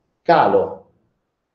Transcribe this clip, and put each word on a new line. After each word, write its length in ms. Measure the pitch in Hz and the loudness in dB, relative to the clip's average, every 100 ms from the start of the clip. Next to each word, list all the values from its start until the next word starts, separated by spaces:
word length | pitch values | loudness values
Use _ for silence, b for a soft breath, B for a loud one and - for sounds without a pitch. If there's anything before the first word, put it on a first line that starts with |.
| _ _ | _ _
calo 680 | - 160 110 123 - - _ _ _ _ _ _ _ | 0 2 2 0 -2 -10 _ _ _ _ _ _ _